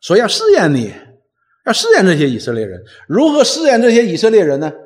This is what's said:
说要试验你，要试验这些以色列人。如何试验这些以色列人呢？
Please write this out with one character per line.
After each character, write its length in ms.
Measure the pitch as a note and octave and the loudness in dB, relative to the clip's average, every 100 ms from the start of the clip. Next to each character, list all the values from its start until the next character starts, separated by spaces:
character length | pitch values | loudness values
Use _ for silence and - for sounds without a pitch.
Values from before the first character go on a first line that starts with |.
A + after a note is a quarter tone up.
说 140 | - F3 | 0 0
要 120 | A#3+ | 0
试 160 | - A4 | -2 2
验 200 | G4 F3 | 2 2
你， 200 | C#3 A2 - - _ _ _ _ _ - | -2 -4 -12 -20 _ _ _ _ _ -6
要 80 | |
试 140 | A3 A4+ G#4+ | -4 2 2
验 100 | F#3+ | 4
这 100 | D#3 | 2
些 140 | C#3+ | -2
以 80 | A#2 | -4
色 160 | B2+ | -8
列 100 | A#2 | -8
人。 160 | G#2+ F2+ - - _ | -8 -12 -20 -20 _
如 240 | E3+ D#4 | 0 0
何 120 | D4 | 2
试 200 | C4 D4 | 0 0
验 180 | D#4 A#3+ | 0 2
这 100 | A#3+ | 2
些 140 | A#3 A#3 | 2 0
以 100 | E3 | 0
色 140 | A3 | 2
列 160 | A3 E3 | 2 2
人 140 | C#3 | -2
呢？ 120 | D3+ - | -6 -10